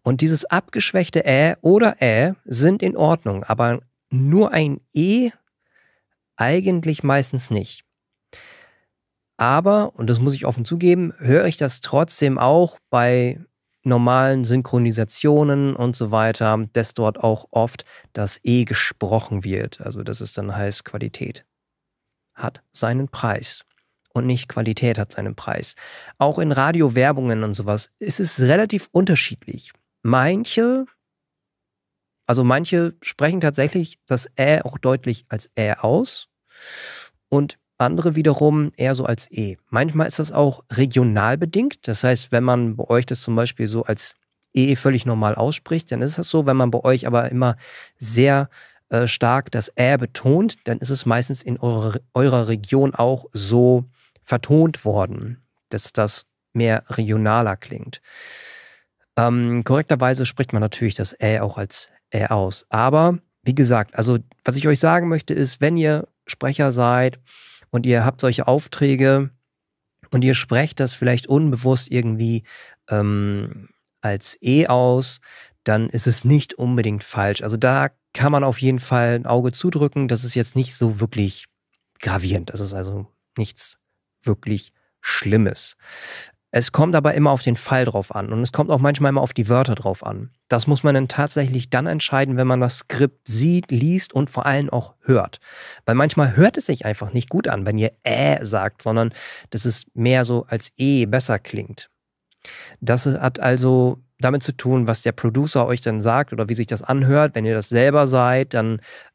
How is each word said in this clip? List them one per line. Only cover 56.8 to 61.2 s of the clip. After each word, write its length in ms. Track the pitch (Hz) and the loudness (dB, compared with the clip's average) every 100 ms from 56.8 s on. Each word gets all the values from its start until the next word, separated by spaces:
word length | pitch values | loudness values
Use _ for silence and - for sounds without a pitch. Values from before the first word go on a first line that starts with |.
| - | -2
regionaler 680 | 117 107 107 107 113 110 95 | -6 -2 0 2 2 0 -4
klingt. 420 | - - - - _ - - - - - - _ _ _ _ - | -10 -14 -14 -18 _ -20 -20 -20 -20 -20 -20 _ _ _ _ 0
Ähm, 460 | 120 120 120 120 | 0 2 0 -2
korrekterweise 640 | 113 135 151 139 127 131 123 | 2 0 2 0 2 0 -2
spricht 260 | - 131 | -4 -2
man 80 | 107 | 0
natürlich 320 | 107 - 113 | -2 -2 -4
das 260 | - 107 | -2 -6
Ä 200 | - | -4